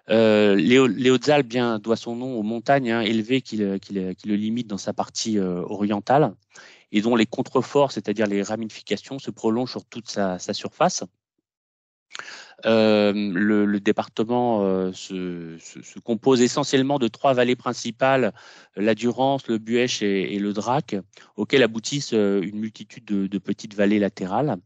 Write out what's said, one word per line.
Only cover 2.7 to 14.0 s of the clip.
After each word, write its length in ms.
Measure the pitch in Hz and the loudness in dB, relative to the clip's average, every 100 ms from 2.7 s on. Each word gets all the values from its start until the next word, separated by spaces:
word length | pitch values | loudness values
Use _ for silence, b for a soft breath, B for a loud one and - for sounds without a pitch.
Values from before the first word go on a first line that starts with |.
| 139 123 | 0 2
hein, 120 | 117 | 0
élevées 400 | 107 117 107 131 | 0 0 0 -2
qui 160 | - 107 | -2 -4
le, 200 | 101 98 | -2 -2
qui 140 | - | -6
le, 220 | 98 92 | -6 -6
qui 120 | 92 107 | -8 -4
le 100 | 104 | -2
limitent 320 | 107 117 113 | -2 -4 -6
dans 100 | 98 | -8
sa 160 | - | -6
partie, 440 | 101 101 - 113 104 | -4 -6 -4 -2 0
euh, 240 | 92 87 - | 0 -4 -6
orientale, 680 | 101 104 104 - 131 139 - _ B B B B | -4 -2 -2 2 2 2 -2 _ B B B B
et 100 | 104 | -2
dont 120 | 107 | 2
les 120 | 120 110 | 2 2
contreforts, 640 | - 127 131 120 143 139 | -2 -2 -2 0 2 2
c'est-à-dire 340 | - 110 104 107 | 0 -6 -2 0
les 160 | 101 | -2
ramifications, 760 | 98 110 110 - - 101 - 135 | -2 -6 -8 -12 -8 -8 -8 -12
se 120 | - | -12
prolongent 400 | 107 113 113 127 | -4 -2 0 -2
sur 140 | 107 | -8
toute 240 | - 120 - | -12 -14 -10
sa, 300 | 107 98 90 | -4 -2 -4
sa 160 | - | -6
surface. 500 | 101 - - 170 - - _ _ _ _ _ _ _ _ _ _ B B B B B 110 | -8 -8 0 0 0 -10 _ _ _ _ _ _ _ _ _ _ B B B B B 2
Euh, 460 | 113 110 107 104 | 4 6 6 4
le, 500 | 104 104 90 104 104 | 2 -2 0 2 2
le 160 | 104 101 | 2 2
département, 840 | 104 104 | 0 0